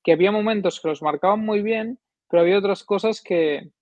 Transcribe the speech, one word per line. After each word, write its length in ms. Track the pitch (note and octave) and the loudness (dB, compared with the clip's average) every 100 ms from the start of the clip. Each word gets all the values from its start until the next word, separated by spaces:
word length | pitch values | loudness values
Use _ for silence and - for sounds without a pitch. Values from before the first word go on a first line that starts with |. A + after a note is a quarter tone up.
que 100 | - | 2
había 180 | D#3 F#3+ | 4 4
momentos 480 | G#3+ G#3+ G#3 F3+ - | 2 0 0 -2 -4
que 60 | D#3+ | -6
los 140 | D3 | -4
marcaban 380 | D3+ D3 F#3 G#3+ | -4 0 0 0
muy 200 | G#3+ G#3 | 0 -2
bien, 380 | G#3+ A3 A3+ C4 _ _ _ | -2 -4 -6 -12 _ _ _
pero 120 | E3+ | 2
había 160 | E3+ G3 | 4 2
otras 260 | G3 F#3 | 0 -4
cosas 380 | - G3 A3 G#3+ | -4 -2 -2 -4
que, 480 | - F3 D#3 C#3+ - _ | -2 0 0 -2 -8 _